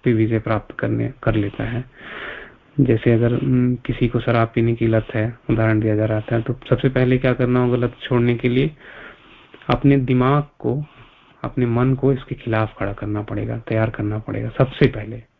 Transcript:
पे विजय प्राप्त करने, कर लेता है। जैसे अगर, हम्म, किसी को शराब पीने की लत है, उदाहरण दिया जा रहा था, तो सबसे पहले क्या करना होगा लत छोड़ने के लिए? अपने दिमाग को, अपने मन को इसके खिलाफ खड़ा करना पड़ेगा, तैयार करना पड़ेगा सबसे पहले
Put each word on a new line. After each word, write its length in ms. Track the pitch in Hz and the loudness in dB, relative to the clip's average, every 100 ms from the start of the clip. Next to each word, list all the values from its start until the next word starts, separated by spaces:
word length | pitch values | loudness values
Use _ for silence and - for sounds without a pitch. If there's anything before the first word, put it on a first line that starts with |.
पे 100 | 131 | 2
विजय 260 | 113 110 110 | 2 2 0
प्राप्त 360 | 117 110 - - | 0 -4 -4 -6
करने, 340 | 113 113 117 - | -4 -2 -4 -2
कर 120 | - | -2
लेता 280 | 110 104 - | 0 -2 -4
है। 200 | 113 123 131 - - - - - - - _ - | -6 -6 -8 -16 -18 -14 -14 -14 -18 -20 _ 2
जैसे 320 | 123 113 120 | 4 4 4
अगर, 220 | 113 117 | 2 2
हम्म, 420 | 123 135 127 123 | 0 0 2 2
किसी 320 | 123 - 123 120 | -2 -4 -2 0
को 120 | 120 | 0
शराब 320 | 117 117 113 | 0 0 2
पीने 180 | - 117 | 2 0
की 120 | 117 117 | 2 2
लत 200 | 110 110 | 2 0
है, 240 | 110 113 117 - | -2 -4 -4 -2
उदाहरण 300 | 113 110 107 | 2 2 2
दिया 160 | 110 | 2
जा 100 | 107 | 2
रहा 160 | 110 107 | 0 -2
था, 180 | - 117 | -2 -2
तो 200 | 113 120 - | -2 -8 -2
सबसे 200 | 120 135 | 0 2
पहले 280 | 131 127 127 | 2 2 2
क्या 160 | 127 | 2
करना 300 | 123 123 123 | 2 2 2
होगा 140 | 123 120 | 2 0
लत 180 | 120 - | -2 -4
छोड़ने 340 | - 123 120 | -2 2 2
के 140 | 117 123 | 2 2
लिए? 220 | 123 151 - - - - - - - - - - | 2 0 -4 -20 -20 -20 -20 -20 -20 -20 -12 -4
अपने 280 | 123 143 139 | 2 4 4
दिमाग 460 | 127 127 127 147 147 _ | 2 2 4 2 -2 _
को, 240 | 120 135 147 - - _ _ _ | -4 -4 -6 -16 -20 _ _ _
अपने 220 | 123 - | -8 -2
मन 300 | 120 117 127 | 0 2 2
को 180 | 131 131 | 2 2
इसके 220 | 131 - | 0 -4
खिलाफ 400 | - - 110 110 - | -10 -2 0 -2 -4
खड़ा 140 | 101 | -8
करना 280 | 104 101 107 | -6 -6 -6
पड़ेगा, 360 | 107 107 113 117 | -4 -6 -6 -8
तैयार 320 | - 110 110 | -2 0 0
करना 300 | 110 104 107 | -2 -4 -4
पड़ेगा 300 | - 107 117 | -6 -6 -6
सबसे 380 | - 135 - 139 | -2 -2 2 0
पहले 360 | 110 110 113 - | 0 -10 -14 -16